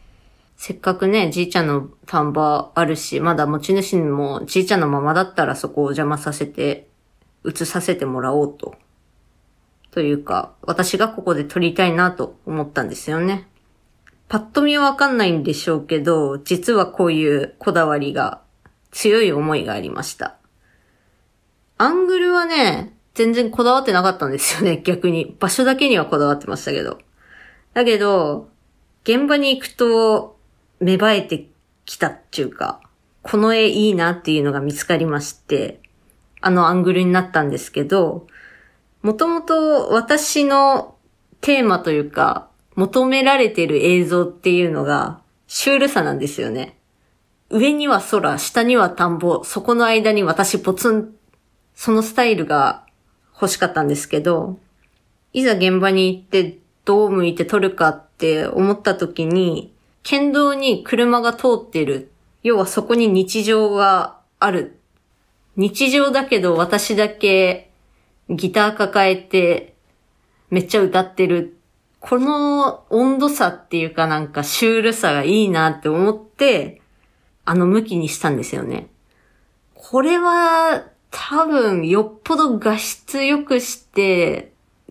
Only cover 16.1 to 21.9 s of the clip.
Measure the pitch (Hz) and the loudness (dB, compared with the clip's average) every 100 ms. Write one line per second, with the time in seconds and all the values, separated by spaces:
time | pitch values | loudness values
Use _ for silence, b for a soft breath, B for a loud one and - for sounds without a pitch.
16.1 | 160 139 139 - 180 202 214 175 - 170 | 0 0 -4 -4 -2 2 0 0 0 0
17.1 | 156 151 143 - - 208 170 160 147 143 | 2 2 0 -2 -4 -2 0 0 0 -2
18.1 | 135 123 - _ _ _ _ _ - 214 | -4 -4 -6 _ _ _ _ _ -2 2
19.1 | 226 202 143 156 147 92 101 71 - - | 4 2 0 -2 -2 -4 -8 -8 -10 -10
20.1 | - - - _ _ _ _ _ _ _ | -10 -12 -12 _ _ _ _ _ _ _
21.1 | _ _ _ _ _ _ - 254 | _ _ _ _ _ _ -2 0